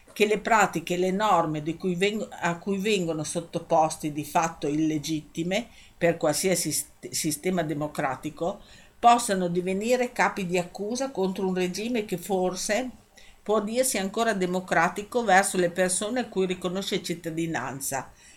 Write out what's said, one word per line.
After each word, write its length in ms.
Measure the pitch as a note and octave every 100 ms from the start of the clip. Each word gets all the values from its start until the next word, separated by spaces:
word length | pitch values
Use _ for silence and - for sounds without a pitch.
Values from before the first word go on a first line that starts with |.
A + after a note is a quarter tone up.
| -
che 100 | -
le 140 | G#3 G#3
pratiche 560 | G3 A3 F#3+ E3+ D#3
e 20 | F3
le 140 | F#3
norme 520 | F#3+ G#3+ F3 D#3+ D3+
di 140 | D3+ E3
cui 180 | F#3+
veng-, 320 | F3 G3+ G#3+ -
a 260 | - E3+ E3+
cui 220 | - G3
vengono 460 | G3+ G#3 E3+ D#3
sottoposti 880 | D3+ F3 E3+ E3+ - D#3+ D#3 - D#3
di 140 | D3
fatto 440 | D3 F3 E3 E3 D3+
illegittime 960 | D3 D#3 D#3 C#3+ D#3+ - - E3+ G3 A#3+ - - -
per 180 | E3+ E3+
qualsiasi 560 | D#3 D3+ F#3+ F3 D#3
st-, 380 | D3 - - -
sistema 520 | - E3 D3 F3+ F#3
democratico 1000 | D#3 D3+ - - D3 B2+ D#3 - E3 G3+ - - - -
possano 500 | A#3 A#3+ A#3+ F#3+ F3+
divenire 640 | E3+ F3+ F#3+ A3 B3 B3
capi 340 | - F#3+ G3+ F#3
di 100 | F3+
accusa 540 | F3 - G3+ B3 C4+
contro 360 | C4+ F#3+ F#3+ F#3+
un 80 |
regime 520 | F#3 F3+ F#3 A3 B3 G#3+
che 100 | F3+
forse 720 | F3 F#3+ F#3 F3+ - G#3+ B3+ - _ - - -
può 180 | - G#3+
dirsi 380 | G#3 A#3 B3+ G#3+
ancora 340 | F#3+ F#3+ A3+
democratico 920 | G3+ F3+ F3+ F#3 F3 F3 G3 G#3 B3
verso 340 | A3+ F#3 G3 F#3+
le 100 | F3
persone 520 | F3 F#3 F#3 G#3 B3+
a 80 | A#3+
cui 180 | - F#3+
riconosce 560 | F#3 F#3 F#3 G3 G3+
cittadinanza, 1080 | - E3+ E3 D#3+ E3 D3 B2+ C3+ - C3+ - - -